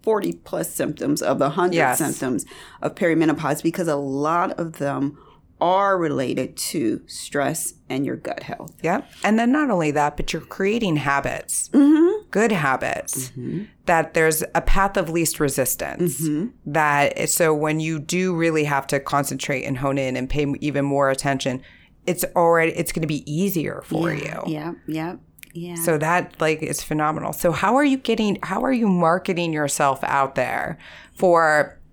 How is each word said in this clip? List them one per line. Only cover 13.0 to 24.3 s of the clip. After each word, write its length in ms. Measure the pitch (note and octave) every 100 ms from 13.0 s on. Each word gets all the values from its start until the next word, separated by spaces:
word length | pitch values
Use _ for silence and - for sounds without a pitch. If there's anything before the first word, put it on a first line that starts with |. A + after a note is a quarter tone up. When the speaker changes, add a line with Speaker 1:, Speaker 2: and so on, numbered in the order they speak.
| - - B2+
Speaker 1:
Mm-hmm. 340 | C3 B2+ D#3+ G#3 _ -
Speaker 2:
that 280 | E3 D#3
there's 300 | E3+ D#3+ D#3 -
a 60 | -
path 360 | - G3+ G3 G3
of 120 | E3+
least 300 | E3 D#3+ -
resistance. 800 | D3 C3+ B2+ - - - F3 C#3
Speaker 1:
Mm-hmm. 260 | D#3 D3+ A3 - -
Speaker 2:
That, 560 | D#3 D3+ D3 C#3+ - -
so 240 | - E3
when 260 | D3+ D#3 D#3
you 200 | D#3+ D#3+
do 360 | - F3 F#3 E3
really 300 | E3 D#3 D3
have 200 | C#3 -
to 120 | C#3
concentrate 640 | C#3 C#3+ C#3 C3+ - C3
and 140 | - C3
hone 200 | C#3 C#3
in 200 | C3 B2+
and 120 | C3
pay 120 | D3
m-, 120 | C#3+ C#3
even 240 | D3+ C#3+
more 260 | C#3+ C#3 C3+
attention, 520 | C3+ C#3+ C3+ - B2+ - - _ _ -
it's 200 | F3 F3+ F3+
already, 380 | E3+ E3 E3
it's 180 | - E3+
gonna 160 | - D#3+
be 160 | D3 -
easier 500 | D3+ G3 F#3 - - -
for 280 | D#3+ E3+
Speaker 1:
Yeah, 280 | - -